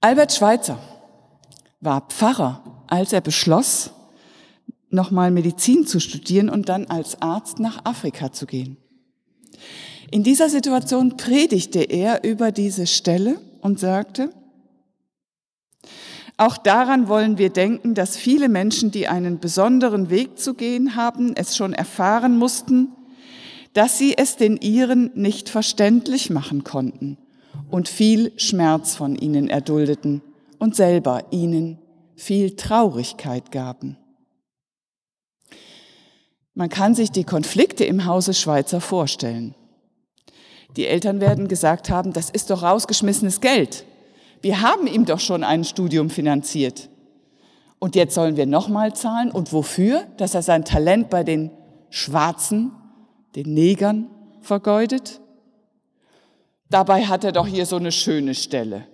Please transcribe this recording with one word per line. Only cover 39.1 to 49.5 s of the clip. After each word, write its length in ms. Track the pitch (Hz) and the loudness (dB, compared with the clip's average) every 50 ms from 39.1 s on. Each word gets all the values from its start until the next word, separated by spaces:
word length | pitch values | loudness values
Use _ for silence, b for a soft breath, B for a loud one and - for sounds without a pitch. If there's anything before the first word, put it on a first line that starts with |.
| - - - 117 117 117 117 110 131 _ _ _ _ _ _ _ _ _ _ _ _ _ b b b b b b b b b b 135 | -4 -6 -6 -6 -6 -6 -8 -10 -12 _ _ _ _ _ _ _ _ _ _ _ _ _ b b b b b b b b b b -8
Die 100 | - - | -6 -4
Eltern 340 | - - 175 175 214 196 202 | -2 -2 -2 -2 -2 -2 2
werden 280 | 196 202 208 - 202 190 | 2 2 2 2 -2 -4
gesagt 420 | 190 180 - 156 165 170 - - | -4 0 0 0 0 0 -2 -4
haben: 240 | 190 175 180 190 180 | -4 -2 -2 -4 -6
„Das 160 | 165 165 - | -6 -8 -6
ist 220 | - 208 - - | -6 -6 -4 -4
doch 100 | 196 185 | -4 -2
rausgeschmissenes 800 | 170 175 185 226 - - 214 - 214 202 202 - 220 196 185 - | 2 2 2 2 0 -2 -2 -2 0 0 0 0 0 -2 -2 0
Geld.“ 440 | - 254 277 240 156 127 - - - - _ b b b b b b b b b | 0 2 2 2 0 -2 -4 -14 -18 -20 _ b b b b b b b b b
Wir 200 | - 196 185 185 | -4 -2 -2 0
haben 260 | 214 233 - 403 349 254 | 2 2 2 2 0 -2
ihm 180 | - 220 233 | 2 2 2
doch 140 | - 160 175 | 2 2 -2
schon 240 | - - 180 175 160 | 0 -2 -2 -2 0
ein 200 | 104 147 165 165 | 0 0 0 0
Studium 460 | 156 - - 185 175 156 160 151 160 | -2 -4 -4 -2 0 2 0 0 0
finanziert. 800 | 160 - 156 151 143 139 147 - - 156 - 240 262 - - - _ _ _ _ _ _ b b b b b b b b b b b b | -2 -2 0 0 0 0 -2 -4 -4 -2 -2 -2 -4 -8 -18 -20 _ _ _ _ _ _ b b b b b b b b b b b b
Und 160 | - 185 147 | -6 -2 2
jetzt 200 | 190 175 - - | 2 2 2 2
sollen 220 | 170 165 160 156 147 | 0 0 0 2 0
wir 80 | 143 | 0
nochmal 500 | 131 143 156 202 208 208 208 220 214 214 | 2 2 0 0 0 -2 0 0 -2 -2
zahlen. 360 | - - 233 220 233 240 240 | -4 -6 -4 -4 -2 -4 -2
Und 220 | - 185 170 - | -2 -4 -6 -2